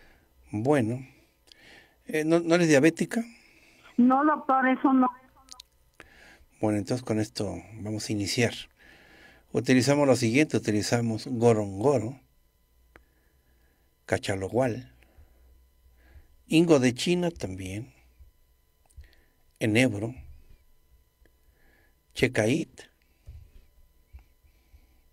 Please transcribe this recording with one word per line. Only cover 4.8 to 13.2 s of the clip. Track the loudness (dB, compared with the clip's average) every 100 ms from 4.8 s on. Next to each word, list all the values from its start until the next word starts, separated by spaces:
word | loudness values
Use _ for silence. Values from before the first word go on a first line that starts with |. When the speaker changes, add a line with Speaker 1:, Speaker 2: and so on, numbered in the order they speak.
| 2
Speaker 2:
no. | 4 2 -2 -16 _ _ -20 -20 _ _ -20 -20 -20 -20 -20 _ _
Speaker 1:
Bueno, | -2 -2
entonces | -2 -6
con | -4 -4
esto | -4 -6 -10 -10 -14 -14
vamos | -10 -8 -6
a |
iniciar. | -6 -4 -2 -2 -4 -16 _ -20 -20 -20 -20 -20 -20 _
Utilizamos | -4 2 2 2 2 2
lo |
siguiente, | 2 2 2 0 0
utilizamos | -2 -2 0 -2 -2 -4 -6
gorongoro, | 0 2 2 0 -2 0 0 -4 -10 _ _ _ _ _ _ _ -20 _ _